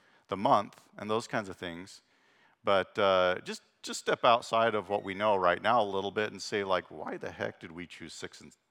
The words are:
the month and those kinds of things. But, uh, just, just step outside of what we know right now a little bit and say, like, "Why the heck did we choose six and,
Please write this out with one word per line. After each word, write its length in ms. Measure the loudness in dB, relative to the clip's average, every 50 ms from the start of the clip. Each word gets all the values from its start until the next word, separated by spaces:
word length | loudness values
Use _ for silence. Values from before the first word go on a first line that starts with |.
| _ _ _ _ _
the 100 | -8 -6
month 440 | -2 2 4 4 4 2 -2 -12 -20 _ _ -16
and 120 | -12 -6 -2
those 160 | -2 -2 -2
kinds 240 | -4 -6 -6 -6 -6
of 60 | -10
things. 460 | -10 -10 -10 -10 -10 -14 -18 -20 -20 _ _ _ _ _ _ _ _ _ _ _ _ 0
But, 340 | 2 2 2 2 0 0 2
uh, 380 | 4 6 6 6 6 4 2 0 -4
just, 160 | -10 -12 -12 _ _ _ _ -12
just 160 | -10 -10 -6
step 260 | -2 -2 -2 4 6
outside 500 | 6 6 4 2 0 2 2 2 4 2
of 140 | 0 -2 -2
what 140 | -4 -4 -2
we 100 | -4 -4
know 220 | 0 2 2 2
right 260 | 4 4 4 2 4
now 200 | 2 2 4 4
a 40 | 2
little 260 | 2 0 -2 -4 -2
bit 200 | -2 -2 -4 -4
and 100 | -6 -10
say, 220 | -10 -4 -4 -2 0
like, 260 | 0 0 -2 -2 -6
"Why 280 | -14 -12 -12 -10 -10
the 140 | -10 -10 -12
heck 280 | -10 -8 -8 -8 -8 -12
did 120 | -16 -16
we 140 | -14 -14 -14
choose 280 | -14 -16 -16 -16 -16 -14
six 280 | -14 -14 -14 -14 -16
and, 100 | -20 -20 _ _ _ _